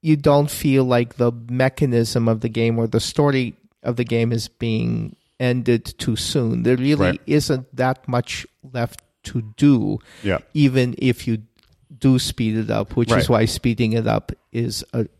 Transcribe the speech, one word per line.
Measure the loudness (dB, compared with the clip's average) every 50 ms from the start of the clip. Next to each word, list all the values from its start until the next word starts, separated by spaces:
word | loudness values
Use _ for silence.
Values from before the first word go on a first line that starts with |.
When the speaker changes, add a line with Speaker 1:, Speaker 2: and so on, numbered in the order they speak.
Speaker 1:
you | 2 2 0
don't | 4 4 4 4 4 2 0
feel | -4 -4 0 2 2 2 2
like | 4 2 2 0 -2 -2 0
the | 0 0 0 -4 -10 -8
mechanism | -2 0 0 0 2 0 0 2 2 2 0 0 0 0 0 0
of | 0 0
the | -2 -4
game | -2 0 0 0 0 0
or | -2 0
the | 0 -2
story | -2 -2 0 0 2 2 2 0 -2 -4 -6 _ _ _ _ _ _
of | -6 -4
the | -4 -2
game | -2 0 0 0 0
is | 0 -2 -4 -8
being | _ _ -4 -2 -2 -2 -2 -2 -2 -4 -6 -8 -12 _ _ _ _ _
ended | -2 0 0 0 2 2 0 0 0 -6 -14 _
too | -4 -4 -4
soon. | -4 -4 -4 -2 -2 0 0 -2 0
There | 2 0 0 2
really | 2 0 0
Speaker 2:
Right. | 2 2 0 0 -2 _
Speaker 1:
isn't | 0 0 0 2 0 -4 -4 -4 _ -4
that | -2 -2 -2 -2 -4 _ -4
much | -2 -2 -2 -4 -8 -12 -12 -16 _ _ _ -12 -6
left | -6 -6 -6 -6 -14 _ _ _ _ _
to | -6 -6 -6 -6 -6 -2 2
do, | 4 4 6 4 2 -2 -4 -6 -8 _ -20 -8 -4
Speaker 2:
Yeah. | -2 -2 -2 -4 _ _
Speaker 1:
even | 2 2 4 4 2 0 0 -2 -2
if | 0 0 0 0 -2 -4
you | -4 -4 -6 _ _ _ _ _ _ _ _ _ -20
do | 0 2 2 4 4
speed | 0 -4 -4 -2 -2 -2 0 -2
it | -2 -2
up, | -2 -2 -2 -2 -2
which | -2 0 2
is | 2
Speaker 2:
Right. | 2 4 4
Speaker 1:
why | 4 4 4
speeding | 2 0 -2 -2 -2 0 0 0 0 0
it | -2 0 0
up | -2 -2 -2 -8 -16 _ _ _
is | _ -6 -4 -4 -6 -8 -12 _ -4
a | -4 -4 -4 _ _